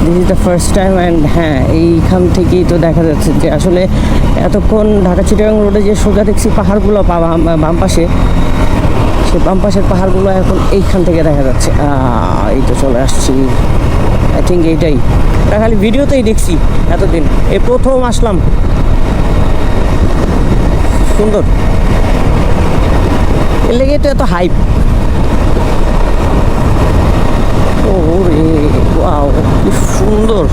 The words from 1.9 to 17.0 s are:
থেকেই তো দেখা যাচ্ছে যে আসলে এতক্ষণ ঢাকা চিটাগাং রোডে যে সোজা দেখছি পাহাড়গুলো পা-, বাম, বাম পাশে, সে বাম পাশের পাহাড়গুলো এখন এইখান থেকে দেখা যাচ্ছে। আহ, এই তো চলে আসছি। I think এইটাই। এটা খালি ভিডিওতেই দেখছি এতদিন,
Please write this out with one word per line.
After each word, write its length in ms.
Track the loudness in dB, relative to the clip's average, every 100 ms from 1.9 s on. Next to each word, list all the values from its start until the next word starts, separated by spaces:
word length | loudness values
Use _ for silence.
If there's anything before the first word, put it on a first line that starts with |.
| 0 0 0 0 0
থেকেই 280 | 0 0 0
তো 40 | -2 0
দেখা 180 | 0 -2
যাচ্ছে 200 | -2 -2 -2
যে 60 | -2 -2
আসলে 240 | -2 -2 -2 -2 -2 0 0 0 -2
এতক্ষণ 380 | -2 0 0 0 0 0
ঢাকা 160 | 0 0
চিটাগাং 260 | 0 0 0 0
রোডে 160 | 0 0
যে 60 | 0
সোজা 200 | 0 0 0
দেখছি 180 | 0 0 0
পাহাড়গুলো 400 | 0 0 0 0 0
পা-, 120 | 0
বাম, 180 | -2 0 0 0
বাম 120 | -2 -2
পাশে, 220 | -2 0 0 0 0 0 0 0 0 0 0 0 0 0 0
সে 100 | 0 0
বাম 120 | 0
পাশের 220 | 0 0 0
পাহাড়গুলো 380 | 0 0 0 0 0
এখন 160 | 0 0 0 0
এইখান 240 | 0 0 0
থেকে 140 | 0 0
দেখা 140 | 0 0
যাচ্ছে। 220 | 0 0
আহ, 840 | 0 0 -2 -2 -2 -2 -2 -2 -2
এই 60 | -2
তো 60 | 0
চলে 180 | 0 0 0
আসছি। 280 | 0 0 0 0 0 0 0 0 0 0 0 0 0
I 20 | 0
think 140 | 2 0
এইটাই। 260 | 0 0 0 2 2 2 2 0
এটা 100 | 0
খালি 140 | 0 0 0
ভিডিওতেই 380 | 0 0 0 0
দেখছি 240 | 0 0 2 2 2 0
এতদিন, 280 | 0